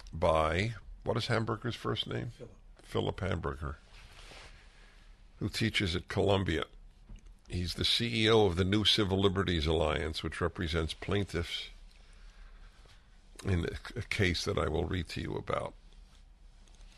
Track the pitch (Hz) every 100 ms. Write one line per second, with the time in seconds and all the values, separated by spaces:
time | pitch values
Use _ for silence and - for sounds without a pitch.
0 | - 82 85 80 78 82 110 113 - -
1 | - 117 107 110 110 110 120 - 117 113
2 | - 120 123 - 120 - - - - 104
3 | 104 98 92 92 78 69 73 73 - -
4 | - - - - - - - - - -
5 | - - - - 104 - 110 - 98 87
6 | - - 95 98 90 78 - - - -
7 | - - - - - 90 87 - - -
8 | 117 113 110 113 101 85 95 107 101 -
9 | 98 98 98 92 90 85 76 80 78 73
10 | 78 80 82 - 87 - 87 82 80 -
11 | - 98 95 - - - - - - -
12 | - - - - - - - - - -
13 | - - - - - 87 - - - -
14 | - - 92 90 - 76 80 78 82 90
15 | - 76 - - - - - - - -
16 | - - - - - - - - -